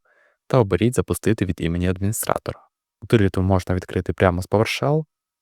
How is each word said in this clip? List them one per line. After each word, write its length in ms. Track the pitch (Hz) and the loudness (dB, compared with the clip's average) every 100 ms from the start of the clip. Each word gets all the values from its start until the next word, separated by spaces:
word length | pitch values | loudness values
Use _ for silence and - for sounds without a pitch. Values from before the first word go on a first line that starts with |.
| _ _ _ _ _ | _ _ _ _ _
та 120 | 135 | 2
оберіть 360 | 101 90 117 | 2 2 2
«Запустити 500 | 127 - 90 98 113 | 0 -2 -2 0 0
від 160 | 95 - | -2 -2
імені 280 | 82 85 90 | -2 -2 -2
адміністратора». 720 | 90 98 110 - - - - _ _ _ _ | -2 -2 -4 -4 -4 -6 -10 _ _ _ _
Утиліту 400 | - 117 98 - | 0 2 4 2
можна 320 | 92 95 - | 2 2 0
відкрити 380 | 92 - 92 90 | -4 -4 -6 -4
прямо 300 | 90 95 87 | 2 2 2
з 60 | 90 | 0
PowerShell 560 | 104 117 - 131 156 156 _ _ _ | 0 0 -2 -2 -2 -4 _ _ _